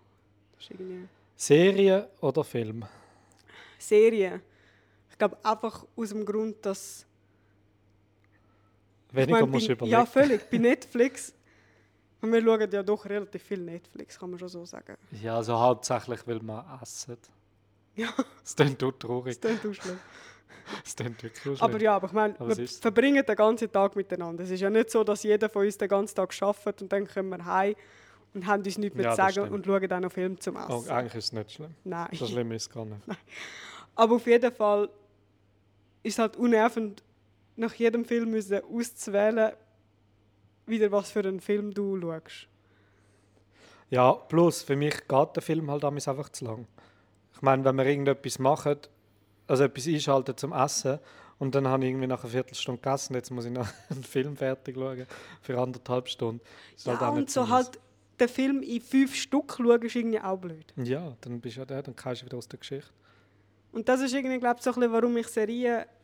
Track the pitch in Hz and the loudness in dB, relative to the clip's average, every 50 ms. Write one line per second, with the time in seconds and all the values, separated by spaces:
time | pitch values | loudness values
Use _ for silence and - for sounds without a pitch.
0 | _ _ _ _ _ _ _ _ _ _ _ - - - - 185 185 185 180 180 | _ _ _ _ _ _ _ _ _ _ _ -20 -20 -18 -16 -14 -12 -12 -12 -14
1 | 185 190 _ _ _ _ _ - - - 143 156 175 196 196 190 196 196 185 196 | -16 -18 _ _ _ _ _ -2 4 6 8 8 8 8 6 6 6 6 6 4
2 | 208 - - - - 139 131 160 143 - - 120 113 107 110 117 110 104 - - | 2 -2 -8 -4 -2 -2 0 0 -2 -2 -2 -4 -4 -4 -6 -10 -12 -14 -16 -20
3 | - - _ _ _ _ _ _ _ _ - - - - - - - - 214 208 | -20 -20 _ _ _ _ _ _ _ _ -20 -20 -20 -20 -20 -12 -2 4 6 8
4 | 220 226 226 214 190 180 180 185 - _ _ _ _ _ _ _ _ _ _ _ | 8 8 8 4 2 0 -2 -6 -12 _ _ _ _ _ _ _ _ _ _ _
5 | _ _ _ - 214 196 - - - 220 226 220 - 220 - - - - _ - | _ _ _ 0 0 0 0 0 -2 0 0 0 -2 -8 -8 -10 -18 -14 _ -8
6 | 226 196 202 220 214 202 208 214 220 220 208 - - 202 190 - - - - - | -8 -6 -6 -6 -4 -4 -2 -2 -2 -4 -6 -6 -6 -6 -6 -6 -10 -16 -16 -18
7 | - _ _ _ _ _ _ _ _ _ _ _ _ _ _ _ _ _ _ _ | -20 _ _ _ _ _ _ _ _ _ _ _ _ _ _ _ _ _ _ _
8 | _ _ _ _ _ _ _ _ _ _ _ _ _ _ _ _ _ _ _ _ | _ _ _ _ _ _ _ _ _ _ _ _ _ _ _ _ _ _ _ _
9 | _ _ 123 131 131 135 202 226 226 269 269 240 220 220 240 226 247 220 233 226 | _ _ 0 2 2 4 6 4 4 4 2 0 0 0 0 0 0 4 4 4
10 | 240 240 - 262 285 294 247 202 - - - 226 233 240 254 - - - - 240 | 4 4 4 4 4 4 4 0 0 -2 0 2 4 4 2 2 -2 -2 0 2
11 | 240 269 - - - - - _ _ _ _ _ _ _ _ _ _ _ _ _ | 2 2 0 -6 -14 -16 -16 _ _ _ _ _ _ _ _ _ _ _ _ _
12 | _ _ _ _ - 220 226 226 226 226 226 220 214 196 196 202 190 196 208 214 | _ _ _ _ -2 2 2 4 6 4 4 4 2 0 -2 -2 0 0 -2 -2
13 | - 196 202 208 202 - - 180 - - 208 185 175 170 165 175 - _ - - | -4 -6 -6 -6 -6 -8 -12 -14 -10 -8 -8 -8 -8 -10 -12 -14 -16 _ -18 -18
14 | - - - - 185 180 180 175 180 180 180 175 170 185 - - - - - - | -18 -18 -16 -14 -12 -12 -12 -12 -12 -12 -14 -14 -16 -16 -16 -18 -18 -18 -20 -20
15 | _ - - 104 107 113 113 117 113 110 120 113 120 127 123 120 - - 127 113 | _ -18 -14 -8 -6 -4 -2 -2 0 0 2 6 6 6 4 4 0 -2 -4 -4
16 | - - 120 107 - 120 117 110 110 110 110 110 151 185 131 131 117 - - - | -4 -6 -10 -8 -6 -8 -8 -6 -8 -10 -12 -12 -12 -14 -16 -16 -16 -16 -14 -14
17 | - - 120 - _ _ _ _ _ _ _ _ _ _ _ _ _ _ _ 208 | -14 -14 -16 -18 _ _ _ _ _ _ _ _ _ _ _ _ _ _ _ -8
18 | 226 226 - - 262 - - _ - - - - 143 143 135 - 127 135 131 - | -6 -4 -2 -4 -4 -4 -6 _ -18 -4 2 2 2 2 2 -2 -4 -4 -4 -6
19 | - 113 123 127 123 127 120 - - 220 233 208 214 214 196 - - 190 180 185 | -8 -6 -6 -6 -6 -8 -8 -4 -2 -2 -2 -2 -4 -8 -8 -10 -10 -12 -12 -12
20 | - - - - - - - _ _ _ - - - - - - - - - - | -14 -20 -20 -20 -20 -20 -20 _ _ _ -20 -20 -16 -14 -14 -14 -14 -12 -10 -8
21 | 120 120 117 - - 113 - - - 139 139 135 233 226 120 175 220 214 202 190 | -8 -8 -8 -10 -14 -14 -14 -10 -8 -6 -2 0 0 0 2 2 2 2 2 2
22 | 185 185 185 214 214 208 202 - 123 117 110 101 120 120 - - - - - 233 | 0 -2 -2 0 0 0 -2 -4 -2 -2 -2 -2 -4 -8 -6 -4 -2 -2 0 2
23 | 247 277 285 277 269 - 214 202 214 220 233 226 233 208 - 202 196 196 - 202 | 2 2 4 2 2 2 2 2 4 2 2 0 -2 -2 0 2 2 0 0 -4
24 | 190 - 185 170 175 170 165 170 180 185 185 185 196 196 214 220 233 226 - 226 | -6 -6 -6 -8 -6 -8 -8 -8 -8 -6 -4 -2 0 2 2 2 2 2 2 0
25 | 214 208 208 190 - 214 208 208 220 208 - 208 196 208 202 - 214 196 202 196 | 2 2 0 0 2 2 2 2 2 0 0 0 0 0 0 -2 -2 0 0 0
26 | 208 208 - - 190 185 - - 196 202 208 - - 214 202 - 196 180 202 202 | 0 -2 -2 -4 -4 -4 -4 -2 -2 -2 -2 -2 -4 -8 -6 -8 -6 -4 -2 -2
27 | 202 - - 196 190 190 185 175 170 175 180 190 196 202 214 - - - - - | -2 -4 -6 -6 -6 -6 -6 -8 -4 0 0 2 2 2 -2 -4 -10 -20 -20 -20
28 | - - _ _ _ _ - 202 175 208 208 202 190 196 185 214 208 202 - 127 | -20 -20 _ _ _ _ -12 -4 0 0 0 0 0 -2 -4 -4 -4 -4 -2 0
29 | - 117 113 113 190 190 185 202 202 202 202 202 190 196 196 196 190 185 185 180 | 0 2 4 4 4 4 4 0 -2 -4 -4 -6 -2 0 0 0 0 -2 -4 -4
30 | 185 180 - 190 185 185 190 - - 190 - - - - 127 120 113 - 135 123 | -4 -4 -4 -4 -4 -4 -6 -6 -8 -8 -8 -6 -6 -6 -6 -4 -4 -2 -2 -2
31 | 127 113 - 113 107 - - 110 104 - - - 151 160 160 _ - 190 180 170 | -2 -2 -6 -8 -8 -6 -6 -8 -10 -10 -12 -16 -16 -18 -18 _ -12 -8 -8 -8
32 | 170 - - 160 131 110 120 123 120 113 113 110 - - - 113 113 107 107 104 | -8 -8 -8 -8 -6 -6 -4 -4 -4 -4 -6 -8 -10 -12 -12 -12 -12 -12 -14 -14
33 | - - 208 - _ - - - - - - - - - - - - - - - | -12 -12 -14 -14 _ -18 -18 -16 -16 -16 -16 -18 -18 -18 -18 -20 -20 -4 2 4
34 | 226 220 240 233 240 240 233 233 240 240 240 - 220 208 208 208 208 202 - - | 4 6 4 4 4 6 6 6 6 2 0 2 2 2 4 2 0 -2 -6 -12
35 | _ _ _ _ _ _ _ _ _ _ _ _ _ _ _ _ _ _ _ _ | _ _ _ _ _ _ _ _ _ _ _ _ _ _ _ _ _ _ _ _
36 | - 226 202 - 226 220 220 - 240 240 233 214 220 233 226 233 220 208 202 - | -8 -4 -2 0 0 0 0 0 2 4 4 4 4 4 2 -2 -6 -6 -8 -14
37 | _ _ _ _ _ _ _ _ _ _ _ - 226 226 - - 233 233 226 233 | _ _ _ _ _ _ _ _ _ _ _ -6 -6 -4 -2 0 2 2 2 0
38 | 233 - 240 233 233 226 220 220 202 190 202 196 - - 214 233 233 - - - | 0 0 0 0 0 0 -2 -2 -2 -2 -2 -4 -4 -4 -4 -4 -4 -6 -8 -12
39 | - 226 196 202 208 214 226 226 220 220 - - _ _ _ _ _ _ _ _ | -6 0 2 2 4 4 4 4 2 2 0 -4 _ _ _ _ _ _ _ _
40 | _ _ _ _ _ _ _ _ _ _ _ _ _ - 226 220 214 202 196 208 | _ _ _ _ _ _ _ _ _ _ _ _ _ -4 0 2 2 4 4 2
41 | 196 - - 214 196 190 190 185 - - 208 208 214 208 196 202 202 196 196 190 | 0 0 -2 -2 -2 -2 -4 -4 -2 -2 -2 -2 -2 -4 -4 -4 -4 -2 -2 -4
42 | 170 165 160 160 - - - - - _ _ _ _ _ _ _ _ _ _ _ | -4 -6 -8 -8 -12 -16 -20 -20 -20 _ _ _ _ _ _ _ _ _ _ _
43 | _ _ _ _ _ _ _ _ _ _ _ _ _ - - - _ - 131 127 | _ _ _ _ _ _ _ _ _ _ _ _ _ -20 -20 -20 _ 0 4 6
44 | 123 127 - - - - 156 165 175 170 147 - - - 139 139 147 151 - - | 8 8 6 4 0 0 4 6 6 6 4 0 -2 -2 0 0 0 0 -2 -4
45 | - - 135 131 151 - - 170 - - 160 160 160 143 143 147 147 143 143 143 | -2 2 4 4 4 2 0 -6 -4 -2 -2 -2 -2 -4 -4 -2 -2 -2 -4 -4
46 | - 147 135 139 139 - - - 131 117 110 117 117 - _ - - _ _ _ | -4 -6 -6 -6 -8 -12 -12 -12 -10 -10 -10 -10 -12 -18 _ -20 -20 _ _ _
47 | _ _ _ _ _ _ _ - - 135 135 135 135 135 131 135 131 135 143 143 | _ _ _ _ _ _ _ 0 2 4 4 4 4 2 2 4 4 2 2 2
48 | 139 139 139 139 - 135 - - 131 131 151 - - 147 147 - - - _ _ | 2 2 0 0 -2 -8 -4 0 2 2 2 2 0 -2 -2 -2 -6 -20 _ _
49 | _ _ _ _ _ _ _ _ _ - 143 127 143 135 139 143 127 165 160 151 | _ _ _ _ _ _ _ _ _ 0 2 4 4 2 0 -2 -4 -2 -2 0
50 | 139 147 135 139 123 - 123 - - 143 156 143 131 147 - - - 135 135 156 | 2 2 2 2 0 -2 -6 -8 -8 -4 -2 0 0 0 0 -2 -2 -4 -4 -4
51 | - - - - - - _ - 139 135 127 139 135 127 131 135 131 127 131 135 | -8 -16 -20 -20 -20 -18 _ -6 -4 0 0 2 2 2 2 2 0 0 -2 -2
52 | 131 127 131 - - 120 113 127 127 - - - - - 123 117 - 135 135 139 | -4 -4 -4 -6 -6 -6 -6 -6 -6 -6 -8 -10 -8 -8 -8 -6 -4 -4 -4 -4
53 | - - 131 123 120 - 127 123 117 120 123 127 120 101 - - - - - 135 | -4 -6 -6 -8 -8 -8 -10 -8 -8 -6 -6 -6 -6 -6 -8 -12 -14 -12 -12 -12
54 | 123 - - 139 131 147 143 139 139 131 135 - - - 123 131 131 135 131 123 | -10 -6 -2 -2 -2 -2 -4 -6 -4 -4 -4 -6 -8 -12 -8 -8 -8 -8 -8 -10
55 | 127 - - - - - - - - - 127 123 127 127 123 120 - - 123 127 | -12 -14 -16 -20 -20 -20 -20 -14 -8 -4 -2 -2 -2 -2 -4 -6 -6 -4 -2 -2
56 | 127 - - - 120 113 113 117 - - - - - - - - - - - - | -2 -4 -6 -4 -4 -4 -4 -6 -12 -18 -20 -20 -20 -20 -20 -8 -4 -4 -2 0
57 | - 247 294 294 285 - - 269 247 214 247 254 254 247 - - _ _ _ _ | 0 0 0 0 -2 -2 0 0 2 2 2 2 2 0 -6 -20 _ _ _ _
58 | _ _ _ - 247 233 240 - 262 269 277 269 - - 233 233 - - - 269 | _ _ _ 0 0 2 2 0 0 0 0 -2 -2 -4 -6 -6 -4 2 4 4
59 | 269 262 - - - - - 285 285 - - - 240 233 233 233 233 226 - 240 | 4 2 0 -6 -4 -2 0 -2 -2 -2 -4 2 6 6 6 6 4 -2 -4 -2
60 | 233 233 220 214 - 190 190 190 180 175 160 156 156 _ - - 127 120 127 147 | -2 0 -2 -2 -2 -4 -6 -6 -6 -10 -12 -14 -18 _ -8 -6 -4 -2 -2 -4
61 | 175 156 123 - - 123 120 117 117 123 110 127 135 127 139 135 143 139 117 - | -4 -8 -14 -14 -12 -12 -10 -10 -10 -10 -12 -12 -10 -10 -10 -10 -10 -10 -12 -10
62 | - 131 123 113 127 123 127 120 - - - - - - 139 139 - - _ _ | -8 -8 -8 -8 -10 -12 -12 -12 -12 -14 -16 -16 -12 -10 -12 -12 -12 -14 _ _
63 | _ _ _ _ _ _ _ _ _ _ _ _ _ _ - 226 220 - 254 254 | _ _ _ _ _ _ _ _ _ _ _ _ _ _ -10 -4 0 2 2 2
64 | 269 262 240 277 254 262 254 254 240 240 240 240 - 269 247 247 247 233 226 226 | 2 0 -2 -2 -2 -2 -2 0 0 0 0 0 -2 -2 0 2 2 2 2 2
65 | 226 240 240 233 226 - - 226 214 208 233 240 247 240 233 226 - - _ _ | 2 2 2 0 -2 -2 -2 -2 -2 -2 -2 -2 0 0 0 -2 -4 -8 _ _